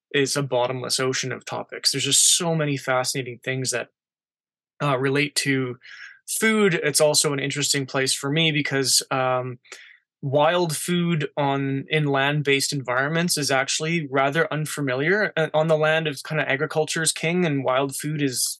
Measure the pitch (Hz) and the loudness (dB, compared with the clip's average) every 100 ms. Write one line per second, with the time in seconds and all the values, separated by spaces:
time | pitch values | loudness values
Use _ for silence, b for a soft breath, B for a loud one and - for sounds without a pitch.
0 | _ 143 135 147 139 127 123 131 123 - | _ 0 0 0 0 0 0 -2 -4 -2
1 | 131 131 131 113 - 117 113 113 - 135 | 0 -2 -4 -8 -8 -8 -8 -4 -2 -2
2 | 131 139 - - 170 165 147 139 - 127 | 2 4 4 4 2 0 0 -2 0 0
3 | 127 139 123 117 - 131 127 120 - _ | 0 -4 -6 -8 -6 -4 -2 -4 -6 _
4 | _ _ _ _ _ _ _ _ 143 131 | _ _ _ _ _ _ _ _ -2 0
5 | 135 139 147 - 139 135 127 123 B B | 0 0 0 0 0 0 0 -6 B B
6 | B B - - 220 214 202 165 147 143 | B B -10 0 2 4 4 2 0 2
7 | 151 147 156 139 139 143 135 143 131 135 | 4 4 2 0 -2 -2 -2 -2 -2 -2
8 | 131 - 139 156 165 151 143 139 127 - | -2 -2 -2 0 2 2 0 0 0 0
9 | - 135 127 127 127 123 B B B B | 0 -2 0 0 -4 -10 B B B B
10 | B _ 143 139 151 180 170 147 - 175 | B _ -2 2 4 4 0 -2 -2 0
11 | 170 170 147 - 139 139 139 135 - 156 | 2 0 -2 -2 0 0 0 -2 -2 0
12 | 147 139 139 147 143 139 131 147 120 123 | 0 2 2 2 2 2 0 -4 -2 -2
13 | 143 165 170 156 135 139 131 - 156 170 | 0 0 0 0 0 0 0 -2 -2 -2
14 | 143 135 135 151 160 147 151 - 139 127 | 0 0 2 2 0 -2 -4 -4 -2 0
15 | 151 202 190 - 156 151 160 156 151 160 | 2 2 0 0 0 2 2 4 4 2
16 | 156 135 - 156 139 135 151 156 156 170 | 0 -4 -4 -2 0 -2 0 -2 -2 0
17 | 160 - 160 175 175 139 127 127 143 135 | -2 -2 -2 0 2 2 0 0 0 -4
18 | 151 151 139 123 - | -6 -2 -2 -2 -4